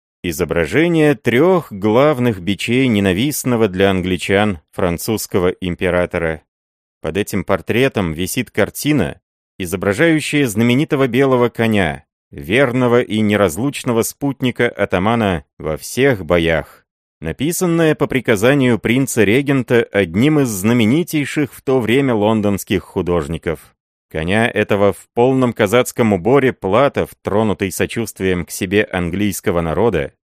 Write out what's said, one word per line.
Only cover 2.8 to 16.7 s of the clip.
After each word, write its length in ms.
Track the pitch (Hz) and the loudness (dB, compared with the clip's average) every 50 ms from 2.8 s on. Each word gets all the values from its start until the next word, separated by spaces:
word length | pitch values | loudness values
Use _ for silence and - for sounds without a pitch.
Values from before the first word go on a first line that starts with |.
| 135 127 | 2 2
ненавистного 800 | 110 101 98 98 87 101 131 151 - - - 127 120 110 113 92 | 2 2 2 2 2 0 0 -2 -4 -4 -2 -2 0 0 0 0
для 220 | 92 92 98 98 | 2 2 2 2
англичан 720 | 95 92 87 92 92 82 - - 98 101 107 107 90 76 - _ | 2 0 0 -2 -2 -2 0 0 2 2 2 0 -2 -6 -12 _
французского 800 | _ - 95 87 85 - - 117 110 101 - - - 98 90 90 | _ -4 -2 -2 -2 -4 -2 -4 -4 -4 -4 -2 -2 0 0 0
императора. 920 | - - 92 90 85 - 95 87 85 87 87 82 - 85 85 80 80 78 - _ _ _ _ _ _ _ _ _ _ _ | -2 -2 -6 -6 -4 -2 -2 0 2 0 0 -2 -2 -4 -2 -4 -4 -6 -12 _ _ _ _ _ _ _ _ _ _ _
Под 140 | - 80 78 | -10 -6 -4
этим 280 | 101 104 - 107 95 80 | -4 -4 -4 -4 -6 -2
портретом 680 | - 98 80 - - 101 117 135 131 - 110 92 82 | -2 -4 -4 -2 -4 -2 0 0 0 0 -2 -4 -4
висит 380 | 76 82 92 - - 127 - - | -4 -6 -6 -6 -4 -6 -6 -4
картина, 680 | - 113 98 82 - - - 147 151 127 80 65 - - _ _ _ _ _ _ _ - | -2 -2 -2 -2 -4 -4 -2 0 0 0 -2 -2 -6 -12 _ _ _ _ _ _ _ -10
изображающая 880 | 90 82 98 90 90 101 95 117 165 165 160 151 - - 151 147 139 | -6 -6 -6 -2 -2 -2 0 2 2 2 2 0 -2 -2 -2 -2 -2
знаменитого 600 | 117 95 110 117 120 123 135 156 - 156 135 135 123 | 0 0 0 2 2 2 0 0 -2 0 0 0 0
белого 400 | 110 131 139 135 127 120 123 113 | 2 0 2 2 2 2 2 0
коня, 560 | - - 113 113 107 101 90 76 69 67 - _ _ _ _ _ | 0 -2 0 0 2 0 0 -2 -4 -8 -14 _ _ _ _ _
верного 720 | - - 69 80 107 135 143 123 117 127 127 120 117 123 | -20 -14 -4 0 2 2 2 2 2 0 2 2 2 2
и 200 | - - 104 107 | 0 0 -2 0
неразлучного 800 | 107 104 104 101 101 87 76 98 127 143 - - - 127 117 117 | 2 2 2 2 2 0 0 -2 -4 -4 -6 -6 -4 -2 0 0
спутника 640 | 107 - - _ 143 139 131 - 131 123 - - 120 - | -2 -2 -4 _ -4 -4 -4 -2 -4 -2 0 0 -2 -2
атамана 800 | - - 101 - 98 90 95 110 120 117 107 98 87 76 - _ _ - | 0 -2 -2 -2 0 0 0 0 0 0 0 0 -2 -2 -6 _ _ -8
во 200 | 78 78 78 73 | -6 -6 -6 -6
всех 480 | - - - 120 135 139 120 95 82 | -8 -8 -2 0 2 2 2 0 0
боях, 600 | 76 87 85 82 82 82 76 - - | 0 2 2 4 2 0 0 -2 -6